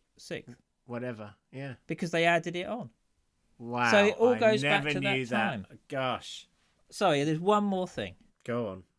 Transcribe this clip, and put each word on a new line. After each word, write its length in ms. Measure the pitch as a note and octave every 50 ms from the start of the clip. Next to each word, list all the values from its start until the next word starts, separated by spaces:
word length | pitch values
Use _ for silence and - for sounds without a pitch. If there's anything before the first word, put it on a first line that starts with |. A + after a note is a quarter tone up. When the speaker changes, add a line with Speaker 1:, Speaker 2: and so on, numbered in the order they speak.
| _ _ _ -
Speaker 1:
sixth. 360 | - - E3+ - - - A#2+ _ _ _ _ _ _
Speaker 2:
Whatever, 500 | - A#2+ A#2 B2 B2+ A#2 G#2+ G#2+ G2+ G2+ _ _ _
yeah. 220 | - C3 C#3 - - - _
Speaker 1:
Because 240 | - E3 - F#3+ E3
they 140 | - E3 E3
added 300 | E3+ E3+ E3+ E3 F3 E3
it 100 | F3 F3+
on. 240 | - G#3 B3 A#3+ A3+ _ _ _ _ _ _ _ _ _ _ _ _ _ -
Speaker 2:
Wow, 320 | A#2+ A#2 A#2+ A#2+ B2 A#2
Speaker 1:
So 140 | A2 G#3 G3+
it 80 | G#3+ - -
all 160 | A3+ B3 A#3+
Speaker 2:
I 40 | A3+
Speaker 1:
goes 240 | A#3+ A3 A3 -
back 200 | C#3 D3 D3+ D3+ C#3+
Speaker 2:
never 100 | D3+ D3
Speaker 1:
to 60 | -
that 120 | C#3 C3+ C3
Speaker 2:
knew 100 | C3 C3
that. 100 | A#2 B2 A2+ A2+ A#2
Speaker 1:
time. 160 | B2+ G2+ F#2 - - G#2+ _ -
Speaker 2:
Gosh. 600 | D3 C3+ C3 B2+ A2+ G2 - - - - - _ _ _ _ _ _ _ _ _
Speaker 1:
Sorry, 320 | - - G#3+ F3+ D3 C#3 C#3+
there's 140 | D#3 D#3 D#3+
one 260 | E3+ G3 G#3 G#3 G#3
more 220 | G3+ G3 F#3 F#3
thing. 300 | F3 - C3 G#2 F2+ F2 _ _ _ _ _ -
Speaker 2:
Go 220 | - A#2 A#2+ A#2 G2+
on. 140 | F#2+ F#2 F2+ _ _